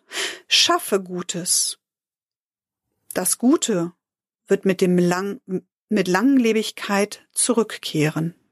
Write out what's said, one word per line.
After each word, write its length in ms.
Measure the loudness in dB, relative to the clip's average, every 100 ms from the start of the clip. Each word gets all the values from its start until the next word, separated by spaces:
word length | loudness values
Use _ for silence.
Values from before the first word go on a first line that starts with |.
| -12 -8 -8 -8 -2
schaffe 540 | 2 2 0 0 -4
Gutes. 800 | -4 -10 -8 -6 -2 -2 -2 -8 _ _ _ _ _ _ _ _ _ _ _ _ -8
Das 240 | -4 -4 0
Gute 560 | 2 2 2 -2 -2 -8 _ _ _ _ -2
wird 180 | 0 0
mit 160 | 2
dem 160 | 2 4
Lang-, 440 | 2 0 -4 -8 -8 -8 -10 _ -4
mit 180 | -2 2
Langlebigkeit 1200 | 2 4 4 4 0 -2 -8 -2 0 -2 -6 _
zurückkehren. 1040 | -4 0 0 0 -6 -4 0 0 0 -6 -8 _